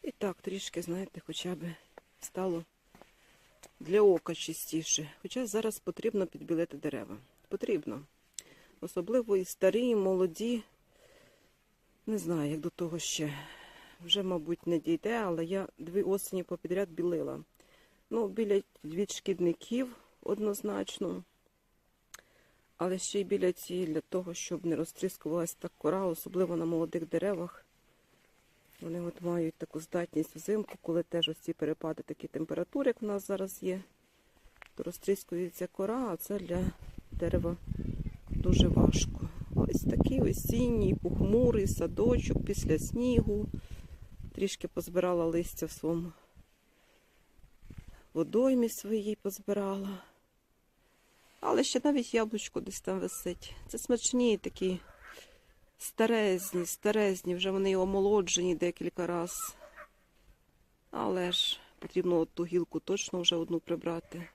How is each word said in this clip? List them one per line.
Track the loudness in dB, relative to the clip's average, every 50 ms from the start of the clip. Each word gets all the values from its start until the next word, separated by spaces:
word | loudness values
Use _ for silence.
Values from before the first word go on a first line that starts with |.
І | -10 -12
так, | -8 _ -4 -4 -4 _
трішки, | -8 -8 -6 -6 -8 -6 -6 -6
знаєте, | -4 -4 -4 -4 -4 -8 -10 -14 -12
хоча | -10 -10 -6 -6 -6 -6
б | -6 -6 -10 -10 -10 _ _ _ -20 _ _ _ _
стало | -18 -10 _ -4 -2 -2 -2 -4 -6 _ _ _ _ _ _ -20 -20 _ _ _ _ _ _ _ _ _ _ _ -20 -20 _ _
для | -4 2 4 8
ока | 8 8 8 6 _ -4 -6
чистіше. | -6 -6 -8 -8 -8 -8 -4 -4 -4 0 0 0 0 0 -6 -12 -14
Хоча | -14 -8 -4 -4 -4
зараз | 0 -2 0 0 0 -4 -2
потрібно | _ -8 -6 -2 -2 0 2 2 0
підбілити | 0 -4 -14 -2 0 2 2 2 0 -4
дерева. | -6 -4 -4 -4 -4 -8 -8 -12 -14 -16 _ _ _ _ _
Потрібно. | -6 -4 0 0 0 0 0 -4 -8 -8 -10 _ _ _ _ _ _ -16 -16 -16 -20 -20 -20 -20 -16 _
Особливо | -12 -6 -4 -4 -2 2 2 2 2 4 2
і | 2 2
старі, | -2 -2 _ 4 6 6 6 4 4
і | 4
молоді. | 4 4 4 4 4 2 0 0 -2 -2 0 0 -2 -4 _ _ _ _ _ _ _ -20 -20 -20 -20 -20 -20 _ _ _ _ _ _ _ _ _ _ _ _ _ _ _
Не | -2 -2 -2
знаю, | 0 0 0 0 0 0
як | -2 -2
до | -4 -8
того | _ -4 -4 -4 -4 -4
ще. | -4 -4 -2 -2 -2 -2 -4 -8 -12 -14 -18 -20 -20 -20 -20 -20 -20 -20 -20 _ 0
Вже, | 0 2 2
мабуть, | 2 0 0 0 0 -2 -4 -2 0
не | 0 0 2
дійде, | 2 2 0 0 0 0 0 0
але | 0 0 0 -2 -2
я | -2 -2 -2 -2 -6 _ -12
дві | -12 -2 0 0
осені | 2 2 0 0 -2 -4 -4 -4
попідряд | -4 -4 -8 -6 -4 -2 0 0 0 -2
білила. | -2 -2 0 0 0 0 -2 -4 -6 -8 -12 _ _ _ -20 _ _ _ _ _ _ _ _ _
Ну, | -2 -2 -2 -2
білять | 0 -2 2 4 4 2 2 _ _ -14 -12
від | -6 -2 -2 -2 -2
шкідників | -4 -6 _ -2 0 2 2 2 2 0 -4 -4 -2 -2 -2 -4 -8 -18 -20 _ _ _
однозначно. | -4 -4 -2 0 0 -2 -2 -2 -4 -4 -2 -2 -4 -6 -4 -6 -4 -4 -4 -6 -10 _ _ _ _ _ _ _ _ _ _ _ _ _ _ _ _ _ -20 -20 _ _ _ _ _ _ _ _ _ _ _
Але | -4 -2 -2 -2 -2
ще | -4 -2 -2 -2
й | 0
білять | 0 2 4 4 2 2 0 -6 -6
і | -2 -2 -2
для | 0 -2 -2
того, | -4 _ -4 -4 -4 -4 -8
щоб | -8 -6 -6 -6 -2 0
не | 0 0
розтріскувалась | 0 -2 -4 -4 -4 -4 -4 -4 -4 -4 -2 0 0 -2 -2 -6
так | _ -10 -10 _ _
кора, | 0 0 0 2 0
особливо | 0 -2 -4 -8 -4 0 0 0 2 0
на | -2 0
молодих | 0 0 0 0 0 0 -2 -2 0
деревах. | 0 0 0 0 0 -2 -4 -8 -10 -18 -20 _ _ _ _ _ _ _ _ _ _ _ _ _ _ _ _ _ _ _ _ _ -18 -12
Вони | -8 -8 -6 -4
от | -6 -6 -8 -4
мають | -4 -2 0 0 0 -2 -2
таку | _ -12 -8 -8 -12
здатність | -10 -4 -2 -2 -2 0 -2 -2 -2 -2 -6
взимку, | -10 -2 -2 0 0 -2 -6 -10 -10
коли | -4 0 0 0
теж | 0 _ -4 -4 -4 -4
ось | -10 -8
ці | -6 -8
перепади | -4 -4 -2 -4 -2 _ -4 -6 -6 -6
такі | -8 -12 -10 _ -10
температури, | -10 -6 -6 -6 -4 -4 -4 -4 _ -2 0 0 0
як | 0 0
в | -4
нас | -4 -4 -4 -4
зараз | -4 -4 -4 -4 -6 -8 -6
є, | -4 -4 -4 -4 -8 _ _ _ _ _ _ _ _ _ _ _ _ -20 _ _ -20 -18 _
то | -8
розтріскується | -8 -8 -8 -4 0 0 0 0 -2 -8 -6 -4 -4 -6 -6 -8 -8
кора, | -8 -4 -4 -4 -2 -2 -2 -2 -2
а | -4
це | -6 -6 -6 -6 -6
для | -4 -2 -2 0 0 -2 -2 -6 -16 -14 -14 -14 -14 -8
дерева | -4 -2 0 2 2 2 0 0 -4 -6 -6 -6 -6 -4 -4 -4 -4 -4 -6 -8 -8 -10 -10 -4
дуже | -2 2 6 6 8 8 8 8
важко. | 8 8 8 8 8 6 2 0 -2 -6 -6 -6 -6 -10 -10 -2 2
Ось | 2 2 4 2 2
такий | 2 2 4 4 4 4 4 4
осінній, | 4 2 2 2 0 2 2 4 4 4 4 4 4 4 2
похмурий | 2 0 -2 2 2 4 6 6 6 6 6 6 4 2
садочок | 2 2 0 0 -2 0 2 4 6 6 4 4 2 0 0 0
після | 0 -2 0 2 2 2 2
снігу. | 2 -2 -2 0 2 6 6 6 6 6 0 0 0 -2 -6 -8 -8 -10 -14 -14 -12 -14 -16 -16 -16 -18 -14 -12 -12 -10 -4
Трішки | -2 -2 -2 -2 -4 -8 -6
позбирала | -6 -6 -8 0 0 2 2 2 2 2 2
листя | 2 2 0 -2 -2 -6 -8 -8
в | -8
своєму | -8 -4 -2 -2 -2 -2 -2 -6 -10 -14 -20 _ _ -20 -20 _ _ _ _ _ _ _ _ _ _ _ _ _ _ _ _ _ _ -20 -20 -20 -20 -20 -18 -16 -16 -16 -16 -18 -20 -20 -20 _ _
водоймі | -2 -2 2 4 4 6 6 6 4 4 2
своїй | 0 -6 -4 -2 -2 -2 0 -2 -4
позбирала. | _ _ -8 -8 -6 -4 -2 -2 0 0 -2 -2 -4 -4 -6 -8 -10 -12 -20 _ _ _ _ _ _ _ _ _ _ _ _ _ _ _ _ _ _ _ _ _ _ _ _ _ _
Але | -2 2 4 4 4
ще | 4 2 2 4
навіть | 4 4 4 0 2 2
яблучко | 2 2 2 -2 -6 -6 -4 -6 -6
десь | -6 -6 -10 -6
там | -4 -4 -2 -2
висить. | -2 -4 -6 -6 -6 -6 -6 -6 -12 -16 -16 -16 -14 -10
Це | -10 -8
смачні | 0 0 0 2 2 0 2 4 4 4 4
такі | 2 0 -8 -6 -2 0 0 0 -2 -6 -14 -20 -20 -20 -20 -20 -20 -20 -20 -20 -20 _ _ _ _ _ _ _ _
старезні, | -12 -12 0 2 2 4 4 4 4 4 2 2 -2 -4 -4 -4 -4
старезні, | -4 -6 -2 0 2 4 4 4 2 2 0 -2 -4 -2
вже | -2 -2 0
вони | 0 2 2 2
і | 4
омолоджені | 2 2 2 2 2 4 4 4 4 4 4 2 2 2 2 2
декілька | 2 0 -2 0 -2 -6 -4 _ -2 -2
раз. | -2 0 -2 -2 -4 -4 -6 -8 -8 -10 -14 -20 -20 -20 -20 -20 _ _ _ _ _ _ _ _ -20 -20 _ _ _ _ _ _ _ _ _ _ _
Але | -6 -4 -2 0 0 0 0 0
ж | 0 0 0 0 -2 -6 -10 -20 _ -14
потрібно | -14 -4 -2 0 2 4 4 2
от | 2 0 _
ту | -6 -4
гілку | 0 0 0 0 _ -4 -6
точно | _ -2 -2 -2 -2 -4 -4 0
вже | 0 2 2
одну | 2 0 0 -2 -4
прибрати. | _ -2 -4 -2 -2 -4 -4 -4 -8 -10 -14 -12 -14 -14 _